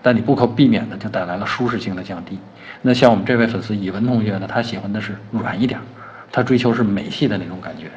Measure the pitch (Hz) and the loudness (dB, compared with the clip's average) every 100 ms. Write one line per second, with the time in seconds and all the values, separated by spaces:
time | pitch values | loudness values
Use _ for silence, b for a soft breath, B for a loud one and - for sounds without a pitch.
0 | 123 113 - 131 120 - 135 107 - 98 | 4 2 2 4 4 6 4 4 0 -8
1 | 107 98 87 92 104 - 123 113 101 92 | -6 -4 -4 -4 -6 -2 -2 -2 -4 -6
2 | 90 90 82 95 - B B B 127 123 | -8 -10 -10 -12 -14 B B B 2 6
3 | 127 104 95 120 113 104 - 104 95 95 | 6 6 2 2 2 0 -4 -4 -4 -2
4 | 123 120 107 95 95 117 117 98 101 104 | 0 2 0 -2 -2 -2 -2 -6 -4 -6
5 | 104 98 - 113 - 90 127 - - B | -6 -10 -6 -4 -4 -2 -2 -2 -10 B
6 | B B B - 123 127 123 117 107 101 | B B B -2 2 4 4 2 0 0
7 | 107 - 135 101 87 92 - - 78 | -4 -2 0 0 -4 -10 -12 -12 -14